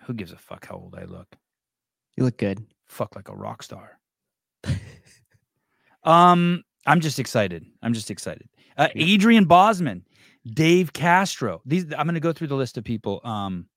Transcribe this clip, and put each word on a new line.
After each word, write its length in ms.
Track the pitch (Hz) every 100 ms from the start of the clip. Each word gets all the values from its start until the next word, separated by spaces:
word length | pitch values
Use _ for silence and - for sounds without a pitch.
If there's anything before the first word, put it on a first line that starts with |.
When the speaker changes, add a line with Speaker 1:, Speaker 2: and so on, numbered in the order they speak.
| -
Speaker 1:
who 80 |
gives 180 | 117 87
a 60 | -
fuck 280 | - - -
how 80 | 92
old 200 | 90 92
I 60 |
look? 240 | - - - _ _ _ _ _ _ _ _ -
Speaker 2:
You 80 |
look 140 | 127 -
good. 280 | 104 98 110 _ _
Speaker 1:
Fuck 280 | - 107 104
like 140 | 98
a 60 | 98
rock 280 | 101 110
star. 360 | - - - _ _ _ _ _ _ _
<laughs> 80 | - - - - _ _ _ _ _ _ _ _ _ _
Um, 600 | 160 170 180 175 175 175 _ _ -
I'm 160 | 165
just 180 | 156 135
excited. 460 | 120 120 98 82 - _
I'm 120 | 113
just 180 | 113 104
excited. 360 | 101 - 76 - _ _ -
Uh, 100 | 156 -
Speaker 2:
Yeah. 100 | 160
Speaker 1:
Adrian 380 | 208 220 226 165
Bosman, 580 | 175 208 190 147 90 _ _ _ _ 120
Dave 480 | 113 160 180 170
Castro. 680 | - 170 180 196 - 113 82 127
These, 200 | 175 160 147
I'm 80 | 156
gonna 160 | 165
go 100 | 165
through 160 | 156 156
the 80 | 139
list 220 | 127 123
of 80 | 110
people. 340 | 110 104 98 120
Um, 400 | 107 98 90 87